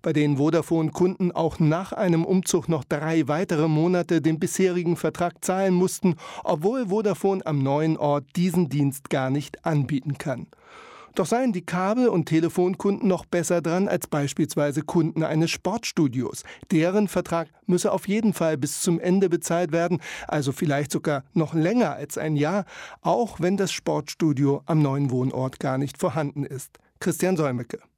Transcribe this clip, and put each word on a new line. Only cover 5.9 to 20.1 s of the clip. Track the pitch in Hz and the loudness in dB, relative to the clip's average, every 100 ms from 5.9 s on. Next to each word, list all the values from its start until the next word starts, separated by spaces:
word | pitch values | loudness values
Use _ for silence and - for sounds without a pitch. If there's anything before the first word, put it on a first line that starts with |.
| - 190 - - - | 2 0 0 -8 -8
obwohl | - 165 180 262 214 | -2 0 0 0 -2
Vodafone | 208 208 180 196 190 | 0 0 0 0 0
am | - 147 | -2 0
neuen | 135 143 160 160 | 2 2 0 0
Ort | 147 143 - - | 0 0 -2 -2
diesen | 180 170 160 | 0 2 0
Dienst | 143 139 135 - | 2 0 -2 -4
gar | 143 131 | -2 0
nicht | 139 139 - 170 | -2 -4 -6 -2
anbieten | 151 131 139 151 120 | 0 0 -4 -4 -6
kann. | 147 127 - _ - - - - - | -6 -8 -10 _ -20 -20 -20 -20 -8
Doch | - 175 | -4 0
seien | 233 262 | 0 0
die | 185 165 | -2 -4
Kabel- | 180 190 233 247 | -2 0 2 2
und | 185 - | 2 2
Telefonkunden | 160 165 - 180 180 202 202 196 | 2 2 0 0 0 -2 0 0
noch | 175 | 0
besser | - 175 160 175 | -2 -2 0 0
dran | 165 175 196 | 2 0 0
als | 175 - | -2 -2
beispielsweise | 156 143 - 151 - 147 143 | -2 -2 -2 -2 0 0 -2
Kunden | 151 175 160 160 | 0 0 2 0
eines | 156 156 165 | 0 0 0
Sportstudios. | - 180 226 - - 147 120 117 - - - - | -2 -4 -4 -4 0 0 0 -6 -10 -16 -20 -2
Deren | 165 165 202 208 | 2 2 2 0
Vertrag | 180 175 170 160 _ - | -2 -2 -4 -4 _ 0
müsse | 180 220 | 2 2
auf | 196 - | -2 -2
jeden | 208 220 | 0 0
Fall | - 165 156 | 2 0 0
bis | 147 - | -2 -2
zum | - 170 | 0 0
Ende | 180 190 190 | 2 2 2
bezahlt | 170 - 170 175 | 0 0 0 0
werden, | 165 170 175 - | 0 0 -2 -4